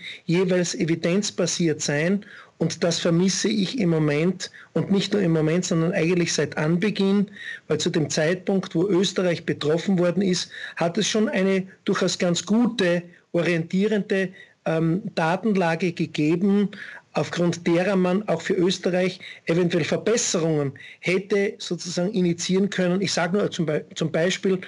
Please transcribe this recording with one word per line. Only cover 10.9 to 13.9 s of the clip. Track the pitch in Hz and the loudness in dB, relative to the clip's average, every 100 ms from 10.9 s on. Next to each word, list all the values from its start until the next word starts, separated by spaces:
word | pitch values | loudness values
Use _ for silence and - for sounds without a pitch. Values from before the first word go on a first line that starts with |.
| 170 | 0
es | 185 | 0
schon | 220 220 | 0 0
eine | 233 190 190 185 - | 0 2 0 -2 -6
durchaus | - 190 185 - | -4 0 0 0
ganz | 180 170 | 0 0
gute, | - 220 240 - 180 175 175 - _ | 0 2 2 2 0 0 -4 -16 _
orientierende, | 170 165 170 165 185 208 | -2 0 0 0 0 2